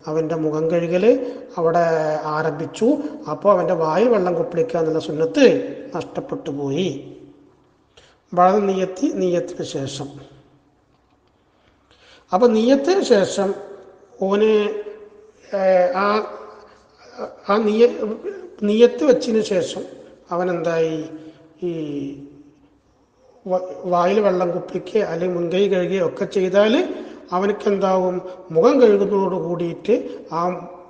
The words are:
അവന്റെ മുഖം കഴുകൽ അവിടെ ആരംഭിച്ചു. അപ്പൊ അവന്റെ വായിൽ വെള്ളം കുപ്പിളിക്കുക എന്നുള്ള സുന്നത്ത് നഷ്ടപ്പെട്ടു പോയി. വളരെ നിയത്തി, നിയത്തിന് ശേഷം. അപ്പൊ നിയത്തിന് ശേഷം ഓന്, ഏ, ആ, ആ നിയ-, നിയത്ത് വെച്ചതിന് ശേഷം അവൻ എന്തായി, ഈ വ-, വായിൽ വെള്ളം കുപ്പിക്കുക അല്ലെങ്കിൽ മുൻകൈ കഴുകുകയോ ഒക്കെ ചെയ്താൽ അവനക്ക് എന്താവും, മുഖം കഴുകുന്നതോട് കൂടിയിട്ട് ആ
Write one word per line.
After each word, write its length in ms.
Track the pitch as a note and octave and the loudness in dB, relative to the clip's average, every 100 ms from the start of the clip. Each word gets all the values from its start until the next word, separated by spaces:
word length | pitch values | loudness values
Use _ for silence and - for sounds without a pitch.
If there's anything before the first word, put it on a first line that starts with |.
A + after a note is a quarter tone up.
| - | -4
അവന്റെ 280 | D#3 D#3 | -4 -2
മുഖം 360 | E3 D#3 D3+ D#3+ | -2 -2 -2 0
കഴുകൽ 480 | E3+ E3+ F3+ G#3+ C#4 - - - - | 0 0 2 4 2 0 -10 -12 -2
അവിടെ 260 | E3 E3+ E3 D#3+ D#3 D3+ | 2 2 2 2 0 -2
ആരംഭിച്ചു. 600 | D#3 D3+ D#3 D3 F3+ - A3 D4+ - - - | -4 -2 -2 -4 -8 0 0 2 -2 -10 -10
അപ്പൊ 200 | D3+ G3 | -2 2
അവന്റെ 240 | F#3+ E3+ | 2 2
വായിൽ 340 | F3 D#3+ D#3+ A#3+ | 0 0 2 4
വെള്ളം 260 | A3 F3+ | 4 2
കുപ്പിളിക്കുക 440 | E3+ E3 E3 E3 E3+ | -2 -2 -2 -2 0
എന്നുള്ള 220 | D#3+ D#3 | 0 -2
സുന്നത്ത് 440 | - D3+ D#3+ D4 B3 C#3+ - - - E3+ | -4 -2 -2 6 6 4 -2 -10 -10 -10
നഷ്ടപ്പെട്ടു 540 | - - - D3 D#3+ | -8 -10 -8 -10 -8
പോയി. 380 | C#3+ C#3 C#3+ F#3 C3 - - - - _ _ _ _ _ _ _ _ _ | -6 -4 -2 -4 -6 -12 -20 -20 -20 _ _ _ _ _ _ _ _ _
വളരെ 240 | F3+ F3+ G#3 | 4 4 6
നിയത്തി, 540 | G3 F#3+ F#3 - D4 | 2 0 -2 -2 -4
നിയത്തിന് 520 | G3 F#3 F3 - - E3+ | 0 0 0 -2 -10 -8
ശേഷം. 420 | D3 C3+ - C#3 - - - _ _ _ _ _ _ _ _ _ _ _ _ _ _ _ _ _ - _ | -6 -8 -8 -12 -14 -20 -20 _ _ _ _ _ _ _ _ _ _ _ _ _ _ _ _ _ -20 _
അപ്പൊ 140 | F#3 A#3+ | 4 4
നിയത്തിന് 560 | A3 A#3 C#4 C#4+ G4 | 4 4 4 4 0
ശേഷം 520 | C4+ A3 F3+ - G3 G3 - - - - _ - | 4 4 4 0 -2 -4 -10 -18 -20 -20 _ -4
ഓന്, 460 | F#3+ G3+ A3 G#3+ G#3 - - - - - - _ - G3+ | 0 4 4 4 2 -4 -10 -14 -20 -20 -20 _ -8 0
ഏ, 40 | F#3+ F#3 F3+ F3+ | 4 4 4 2
ആ, 260 | G3+ G#3 - - - - - _ _ _ - - G#3+ - - | 0 0 -4 -12 -18 -20 -20 _ _ _ -20 -12 -12 -12 -2
ആ 80 | G#3 | 0
നിയ-, 500 | G#3+ G#3+ A#3+ - G#3+ A3+ F#4 - - - | 2 4 4 2 -6 -6 -10 -12 -16 -4
നിയത്ത് 420 | G#3 G#3+ A#3+ - | 0 4 4 4
വെച്ചതിന് 380 | D4+ A#3+ - A3 | 2 2 2 -2
ശേഷം 400 | G#3 F#3+ D#3+ - - - - - _ | 0 -2 -2 -8 -12 -16 -20 -20 _
അവൻ 200 | F3 F3+ | -4 -2
എന്തായി, 540 | E3+ E3+ E3 D#3+ D#3+ D#3 - - - - _ | -2 -2 0 0 -2 -8 -14 -18 -20 -20 _
ഈ 100 | F3+ E3 D3+ C#3+ C#3 C#3 - - - _ _ _ _ _ _ _ _ _ G3 | -8 -6 -6 -8 -8 -12 -18 -20 -20 _ _ _ _ _ _ _ _ _ -4
വ-, 180 | F3+ - - | -4 -4 -10
വായിൽ 360 | F#3 F3 F3 G#3 | -2 0 2 2
വെള്ളം 300 | G3+ F#3 F3+ | 2 2 -2
കുപ്പിക്കുക 500 | F3 - F3+ - A3 | -4 -6 -10 -2 -2
അല്ലെങ്കിൽ 360 | F3+ E3 F#3 F3 | -2 -2 -4 -2
മുൻകൈ 320 | E3+ F#3 G3+ | -2 0 2
കഴുകുകയോ 380 | F#3+ F3 F#3+ E3 | 2 0 0 -2
ഒക്കെ 180 | - | -2
ചെയ്താൽ 640 | F#3+ G3+ F#3 F#3+ G#3+ C4+ F#4 - - - - | -4 0 2 4 4 2 0 -6 -12 -18 -6
അവനക്ക് 360 | F3+ G3+ G3+ - | -2 0 0 0
എന്താവും, 540 | G3 F#3+ F#3+ F#3 F3+ - - - | 0 2 2 0 -4 -8 -16 -2
മുഖം 320 | D#3+ A3 C#4+ | 4 4 6
കഴുകുന്നതോട് 520 | A#3 G3+ G3 G3+ F#3+ | 6 6 2 0 0
കൂടിയിട്ട് 720 | F3+ D#3+ E3+ E3+ E3+ - B3 - - - | -2 -4 -4 -4 -6 0 0 0 -12 -8
ആ 360 | D#3 F3 F3 - - | -4 -4 -6 -12 -18